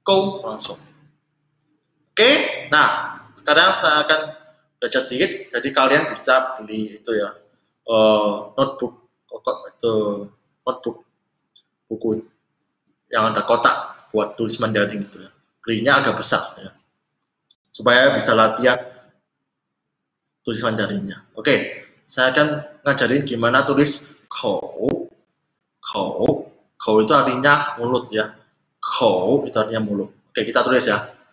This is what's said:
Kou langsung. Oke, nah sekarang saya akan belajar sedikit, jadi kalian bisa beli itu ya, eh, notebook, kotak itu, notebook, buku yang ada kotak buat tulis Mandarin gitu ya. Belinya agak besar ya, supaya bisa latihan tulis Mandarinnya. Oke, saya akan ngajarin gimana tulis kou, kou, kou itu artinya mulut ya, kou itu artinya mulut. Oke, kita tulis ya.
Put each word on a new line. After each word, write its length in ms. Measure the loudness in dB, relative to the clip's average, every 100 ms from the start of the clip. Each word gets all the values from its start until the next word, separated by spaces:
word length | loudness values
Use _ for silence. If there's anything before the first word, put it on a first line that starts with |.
Kou 400 | 2 2 2 -4
langsung. 400 | -10 -10 -10 -12 -18 _ _ _ _ _ _ _ _ _ _ _ _ 2
Oke, 480 | 4 4 0 -6 0
nah 480 | 4 4 2 -6 -12 -18 -10
sekarang 400 | 2 4 4 2
saya 320 | 2 2 2
akan 120 | 0 -2 -14 -20 _ _ _
belajar 240 | -4 -2
sedikit, 520 | -4 -2 -2 -2 -8 -6
jadi 120 | -2
kalian 300 | 2 4 4 0
bisa 440 | -6 2 2 2 -8
beli 440 | -10 -8 -8 -10
itu 100 | -4 -4
ya, 160 | -4 -8 _ _ _ _ -2
eh, 460 | 4 6 4 2 -2 -8
notebook, 560 | -2 -2 -2 -8 -8 _ _
kotak 520 | _ -10 -8 -8 -10 _
itu, 500 | -2 0 -2 -6 -10 _ _ _
notebook, 420 | -8 -6 -8 -10 _ _ _ _ _ _ _ _ _
buku 340 | -6 -4 -4 -6 _ _ _ _ _ _ _ _
yang 220 | -2 0
ada 140 | 0 0
kotak 600 | 2 2 0 -6 -16 _
buat 220 | -2 -2 -4
tulis 220 | -6 -2
Mandarin 480 | -2 0 -2 -4 -10
gitu 180 | -14
ya. 60 | -20 _ _ _
Belinya 340 | -6 -2 2 2
agak 240 | 2 -2
besar 320 | -2 -2 -4 -14
ya, 100 | -20 _ _ _ _ _ _ _ _ _ _
supaya 400 | -2 4 6 6
bisa 220 | 2 2 4
latihan 420 | 4 4 2 0 -4 -18 _ _ _ _ _ _ _ _ _ _ _ _ _ _ -8
tulis 160 | -4
Mandarinnya. 640 | -2 -2 -4 -4 -8 -12 _
Oke, 520 | -4 0 2 0 -10 -18 _ _
saya 240 | 0 2
akan 320 | 2 0 -2 -8 -6 -2
ngajarin 400 | 0 2 0 -2
gimana 400 | 0 2 2 2
tulis 480 | 2 2 0 -8 -20 _
kou, 800 | -6 -4 -4 -6 -4 -2 -2 -6 _ _ _ _ _ _ _
kou, 640 | -8 -4 -4 0 0 0 -4 _ _ _
kou 180 | 0 2
itu 100 | 4 2
artinya 580 | 2 0 2 2 0 -6
mulut 260 | -4 -4 -2
ya, 160 | -4 -4 -8 _ _ _ _
kou 640 | -8 2 2 2 2 0
itu 160 | 0 -2
artinya 240 | -2 -2
mulut. 320 | -4 -4 -6 _ _
Oke, 160 | -6 -2
kita 160 | 0
tulis 240 | 2 2 2
ya. 240 | -2 -4 -18 _